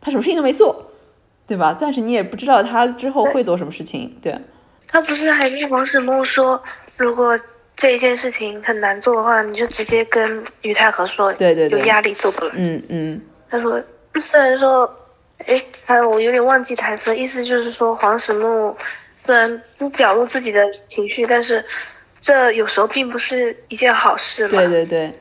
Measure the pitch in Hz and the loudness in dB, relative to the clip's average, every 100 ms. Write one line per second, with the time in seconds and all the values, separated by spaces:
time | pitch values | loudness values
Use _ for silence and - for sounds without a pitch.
0 | - 277 262 339 277 262 403 - - - | -2 -2 0 0 0 4 4 2 -10 -20
1 | _ _ _ _ _ 202 165 165 294 269 | _ _ _ _ _ 0 0 0 -4 -2
2 | 226 240 - 226 254 269 240 233 240 247 | -2 -2 -4 -8 2 4 4 2 0 0
3 | 254 277 269 285 240 175 156 - 156 - | -4 0 0 0 0 -2 -4 -10 -12 -10
4 | - - - 143 - _ _ _ _ 330 | -12 -10 -8 -8 -14 _ _ _ _ -2
5 | 311 294 311 294 269 269 294 262 269 277 | 0 -2 0 2 0 -2 -4 -2 0 0
6 | 254 262 262 - 262 254 - - - _ | 0 -2 0 0 2 0 -6 -20 -20 _
7 | 247 240 247 277 - - _ - 269 247 | -2 0 0 0 -4 -20 _ 0 2 2
8 | 254 247 254 240 214 208 - 220 208 196 | 0 0 -4 -6 -8 -8 -6 -2 -2 0
9 | 226 233 226 226 214 208 233 - 220 226 | 0 0 2 0 0 -4 -6 -4 -2 0
10 | 226 233 220 220 220 - 220 208 220 202 | 0 0 0 -4 -12 -12 -6 2 2 2
11 | 185 - 202 - 180 160 156 202 214 214 | -4 0 -2 2 2 4 2 2 2 2
12 | 208 202 202 190 - 180 180 160 - 170 | 0 -2 -2 -2 -6 -4 -4 -4 -6 -6
13 | 156 156 - _ _ 240 233 233 - - | -6 -8 -14 _ _ -4 -2 -4 -6 -20
14 | _ 311 302 302 269 262 269 262 247 - | _ -8 2 4 4 4 4 4 2 -2
15 | - _ _ _ - 254 - - - 240 | -20 _ _ _ -2 -2 -2 -20 0 2
16 | 233 220 226 247 240 269 247 240 - 214 | 4 2 2 2 2 2 0 -6 -6 -4
17 | 226 226 254 262 240 247 233 233 233 226 | -2 -2 -4 -6 -2 -2 -2 -2 -2 2
18 | 208 226 233 208 220 226 214 - - - | 0 0 -2 -2 0 0 -2 -4 -12 -14
19 | - _ - 240 226 233 - _ 277 277 | -20 _ 2 2 2 -2 -12 _ -8 2
20 | 233 202 240 262 247 208 202 202 - - | 4 4 0 -2 -2 2 2 0 -6 -4
21 | 208 233 233 240 240 226 220 - - - | -2 -2 0 2 2 -2 -2 -12 -12 -18
22 | _ _ - 277 247 226 208 - 220 277 | _ _ 2 4 4 2 0 0 0 0
23 | 254 240 - 254 240 226 - 220 254 220 | -4 -6 -6 -2 -4 -4 -14 -2 2 4
24 | 220 - - - 214 202 180 170 170 170 | 2 0 -4 -4 0 2 4 2 0 -2
25 | 156 - | -4 -10